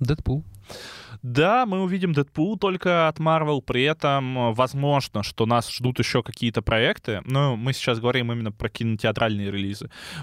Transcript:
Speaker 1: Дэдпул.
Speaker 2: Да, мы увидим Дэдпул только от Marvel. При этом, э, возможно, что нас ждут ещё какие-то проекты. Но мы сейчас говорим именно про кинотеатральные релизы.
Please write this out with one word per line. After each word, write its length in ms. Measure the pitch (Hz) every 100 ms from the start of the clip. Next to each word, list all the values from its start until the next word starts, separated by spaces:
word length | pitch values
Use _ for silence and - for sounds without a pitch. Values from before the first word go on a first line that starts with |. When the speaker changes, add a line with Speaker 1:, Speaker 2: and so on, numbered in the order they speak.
Speaker 1:
Дэдпул. 440 | 127 151 - 135 - - - - - - - 110
Speaker 2:
Да, 420 | 123 120 170 240
мы 160 | 247 190
увидим 300 | 185 190 180
Дэдпул 460 | 151 135 - 175 214
только 500 | 196 185 185 175 160
от 100 | 156
Marvel. 440 | 160 160 156 143
При 200 | - 123
этом, 520 | 139 160 147 139 131 127
э, 140 | 120
возможно, 680 | 110 127 135 143 143 - 107
что 240 | 101 - 113
нас 240 | 120 -
ждут 260 | - 123 123
ещё 240 | 120 127
какие-то 380 | - - 120 110
проекты. 600 | - 110 135 214 - 104
Но 320 | - 135 143 113
мы 160 | 123
сейчас 260 | 135 - 113
говорим 320 | 120 127 117
именно 220 | 117 110
про 160 | 101 113
кинотеатральные 840 | - 113 110 113 107 113 104 101
релизы. 380 | 101 98 101 - - - 165